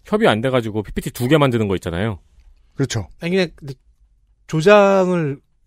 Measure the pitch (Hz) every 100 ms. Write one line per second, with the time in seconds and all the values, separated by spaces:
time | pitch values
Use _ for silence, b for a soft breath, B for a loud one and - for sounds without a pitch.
0 | - 214 214 110 127 127 113 104 101 -
1 | 147 - 123 156 139 120 107 90 - 85
2 | 113 92 _ _ - _ _ - 135 117
3 | 90 - 170 190 170 - 143 135 _ _
4 | _ _ _ _ _ 160 165 208 196 196
5 | 180 175 151 143 _ _